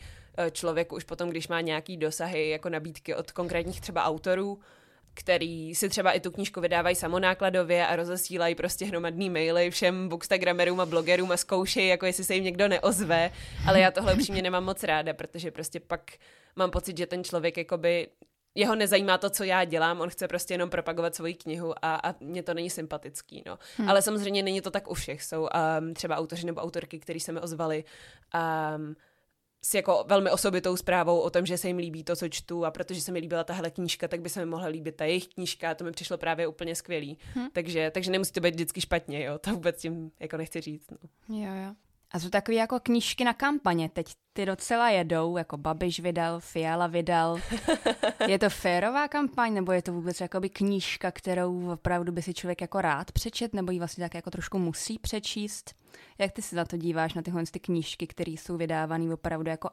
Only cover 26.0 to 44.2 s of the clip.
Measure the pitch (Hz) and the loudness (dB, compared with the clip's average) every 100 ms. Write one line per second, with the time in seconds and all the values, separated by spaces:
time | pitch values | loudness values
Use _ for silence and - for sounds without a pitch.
26 | 165 151 160 170 170 165 170 170 175 160 | -2 -2 -2 -4 -6 -4 -4 -6 -8 -14
27 | - 165 - 165 170 160 160 156 156 - | -10 -8 -6 -6 -6 -4 -2 -2 -4 -16
28 | - - _ 170 165 160 156 156 151 156 | -20 -20 _ -2 0 0 0 -4 -8 -12
29 | _ _ _ _ _ _ - 202 190 175 | _ _ _ _ _ _ 0 0 4 4
30 | - 196 190 196 202 180 180 180 - 180 | 6 4 6 4 4 2 0 -2 2 4
31 | 170 170 170 175 180 175 185 180 170 160 | 6 4 4 2 0 -2 -2 -2 -4 -8
32 | 156 170 170 - - 170 165 160 180 185 | -4 -4 -2 -6 -6 -2 -2 -2 -6 -6
33 | 147 180 165 170 160 180 165 165 175 - | -4 -4 -2 -4 -2 -4 -4 -4 -4 -2
34 | 170 170 170 190 170 165 180 160 156 156 | -4 -4 -6 -6 -4 -4 -4 -4 -8 -4
35 | 156 180 180 - 175 - 165 160 175 170 | 0 0 -2 -8 -6 -4 -4 -4 -6 -8
36 | 175 175 175 165 165 156 165 165 - 165 | -6 -4 -2 0 -2 -4 -6 -6 -4 -6
37 | 143 156 - 254 254 175 170 165 156 185 | -6 -12 -10 -8 -6 -4 -2 0 0 0
38 | 180 190 190 185 170 160 160 - - 170 | 0 0 0 2 0 0 -4 -2 0 0
39 | - 147 139 147 196 208 170 170 165 170 | -2 -6 -4 -4 -2 0 0 -2 -4 -6
40 | 160 - 156 160 160 165 156 151 - - | -8 -12 -10 -8 -6 -8 -8 -12 -14 -20
41 | 160 _ - 214 202 190 196 208 _ _ | -20 _ -10 -8 -6 -8 -10 -14 _ _
42 | _ 175 175 202 202 226 220 254 - 233 | _ -8 0 0 2 2 2 0 2 2
43 | - - 247 226 277 294 196 170 160 - | 2 0 0 2 0 2 2 2 0 -4
44 | 165 - | -8 -10